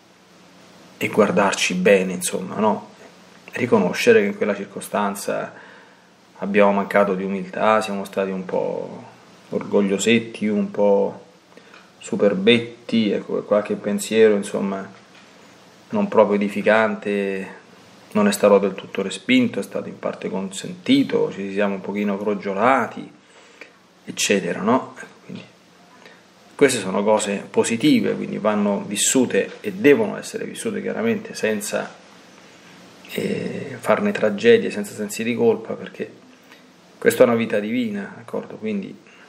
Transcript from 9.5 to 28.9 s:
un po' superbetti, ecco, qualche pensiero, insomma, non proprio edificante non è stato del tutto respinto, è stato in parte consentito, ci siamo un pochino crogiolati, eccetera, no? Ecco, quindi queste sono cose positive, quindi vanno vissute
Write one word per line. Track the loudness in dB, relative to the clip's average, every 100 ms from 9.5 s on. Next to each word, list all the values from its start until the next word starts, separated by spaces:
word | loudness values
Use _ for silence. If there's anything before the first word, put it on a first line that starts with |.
| -8 0 0 2 2 2 2 0 -4 -2
un | -2 -2
po' | 0 2 4 2 -4 -16 -20 _ -20 -20 -20 -20 _
superbetti, | -8 2 2 4 4 4 0 -12 -2 0 0
ecco, | -2 -4 -6
qualche | 0 0 0 -4
pensiero, | -4 -4 0 4 6 4
insomma, | -2 -4 -4 -6 -10 -18 -20 -20 -20 -20 -20 -20 -20 -20 -6
non | -2 2
proprio | 4 4 2
edificante | 0 0 2 2 2 -2 -4 -2 -2 -6 -10 -16 -20 -20 -20 -20 -4 0
non | 2
è |
stato | 4 6 6
del | 4
tutto | -2 -8 -6
respinto, | -6 -6 2 4 4 -2
è |
stato | -6 -8 -8
in | -8
parte | -8 -6 -6
consentito, | -6 -8 -10 -12 -6 2 2 2 0 -2
ci | -4 -6
siamo | -2 -2 -2
un |
pochino | -6 -4 -2 -2
crogiolati, | -2 -2 -4 0 2 2 0 -8 -16 -18 _ -20 -20 -20 -20 _ _ _ -12
eccetera, | -4 0 2 0 -2
no? | 0 0 -2 -14
Ecco, | -20 -20 -18
quindi | -16 -18 _ _ _ -20 -20 -20 -20 _ _ -20 2
queste | 2 2
sono | -2 0
cose | 2 2 2 -4 -2
positive, | 0 0 2 4 4 2 -2
quindi | -6 -2
vanno | 0 2 0 -2
vissute | -4